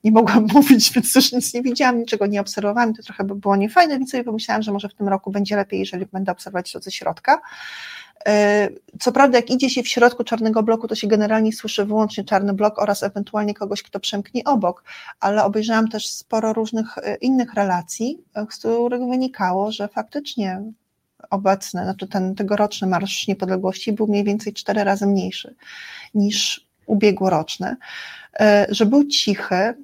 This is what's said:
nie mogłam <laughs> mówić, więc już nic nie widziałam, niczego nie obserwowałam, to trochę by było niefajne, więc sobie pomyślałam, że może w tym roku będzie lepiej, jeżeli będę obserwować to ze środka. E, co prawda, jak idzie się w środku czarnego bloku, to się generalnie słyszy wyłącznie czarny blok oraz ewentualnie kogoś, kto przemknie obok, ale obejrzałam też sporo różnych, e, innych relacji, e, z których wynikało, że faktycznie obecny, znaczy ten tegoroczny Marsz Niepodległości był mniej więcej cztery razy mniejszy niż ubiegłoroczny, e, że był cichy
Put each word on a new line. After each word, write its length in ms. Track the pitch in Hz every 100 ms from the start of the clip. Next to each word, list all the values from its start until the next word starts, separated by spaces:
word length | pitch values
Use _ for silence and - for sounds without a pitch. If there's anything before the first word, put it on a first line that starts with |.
nie 80 | 214
mogłam 360 | 220 214 220 220
<laughs> 40 |
mówić, 380 | 285 285 247 -
więc 220 | 247 - 262
już 160 | 269
nic 220 | 247 -
nie 80 | 240
widziałam, 380 | 254 240 269 240
niczego 260 | 233 214 202
nie 160 | 202
obserwowałam, 520 | 196 - 202 226 233
to 100 | 220
trochę 200 | - -
by 120 | 196 202
było 200 | 202 196
niefajne, 420 | 208 359 339 269
więc 140 | 262
sobie 120 | 254
pomyślałam, 400 | 240 220 220 214
że 80 | 214
może 180 | 202 202
w 40 |
tym 140 | _ 202
roku 240 | 196 -
będzie 240 | 202 202 208
lepiej, 240 | 196 190
jeżeli 260 | 196 185 196
będę 260 | 190 196
obserwować 400 | 175 - 190 180
to 80 | 175
ze 120 | 190
środka. 500 | - 175 165 - - - - - - - - - _ -
E, 420 | 208 208 208 202 - _ -
co 120 | 254
prawda, 260 | 247 277 247
jak 120 | 240
idzie 200 | 254 262
się 140 | 254
w 40 | 240
środku 360 | - 240 240
czarnego 400 | 233 233 220 220
bloku, 240 | 220 226 226
to 80 | 220
się 120 | 208
generalnie 460 | 214 208 220 220
słyszy 320 | 220 214 - 202
wyłącznie 380 | 214 214 -
czarny 300 | 196 196 202
blok 260 | 196 208 214
oraz 240 | 208 233
ewentualnie 500 | 202 202 208 214 208
kogoś, 300 | 208 208 208
kto 160 | - 196
przemknie 440 | - 202 202 247
obok, 400 | 247 262 185 185 - - - -
ale 240 | 202 208
obejrzałam 440 | 202 214 220 226 220
też 200 | 214 -
sporo 460 | - - 220 220
różnych, 440 | 220 220 220 226 -
e, 180 | - -
innych 380 | 254 262 240
relacji, 680 | 214 202 180 170 - 233 330 _ 214
e, 100 | 220
z 80 | -
których 440 | 226 233 240 247
wynikało, 680 | 247 254 262 254 185 185 208
że 160 | 220 202
faktycznie 760 | - 220 285 285 - 196 185 214 220 _ _ _ _ -
obecny, 540 | 190 196 - - 180
znaczy 240 | 185 190 190
ten 280 | 202 185 196
tegoroczny 520 | 202 208 208 - 190
Marsz 400 | 175 196 - -
Niepodległości 680 | 190 185 185 190 185 -
był 140 | 208 214
mniej 160 | 202
więcej 300 | 208 208 214
cztery 300 | 208 - 214
razy 240 | 202 202 202
mniejszy 480 | 196 185 - - - - - - - - 214
niż 520 | 202 208 - - _ _ -
ubiegłoroczny, 880 | 208 208 196 190 160 165 - 185 254 - - - - - -
e, 280 | 214 208 202
że 160 | 208 214
był 220 | 277 285
cichy 680 | - - 202 - 180 214 240